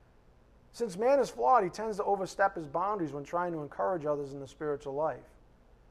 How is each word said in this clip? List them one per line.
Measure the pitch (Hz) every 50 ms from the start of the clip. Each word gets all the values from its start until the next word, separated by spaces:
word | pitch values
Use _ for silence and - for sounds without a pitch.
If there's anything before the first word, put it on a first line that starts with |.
| _ _ _ _ _ - - - - - - - - - -
Since | - 233 220 170 185
man | 226 254 277 285
is | 233 180
flawed, | - 240 233 254 262 240 196
he | 175
tends | - - 220 226 208 185
to | 208
overstep | 196 202 190 190 156 - - 196 190 -
his | 175 160
boundaries | 143 135 165 180 202 214 202 165 143 135
when | 147 143
trying | - - 175 180 175 170
to | 156
encourage | 147 139 - - 196 196 185 170 143
others | 151 147 147 143 135 139
in | 143
the | 135 -
spiritual | - - 156 151 143 135 - 139 135
life. | 143 156 156 127 123 - - - - - - - - - - - - - -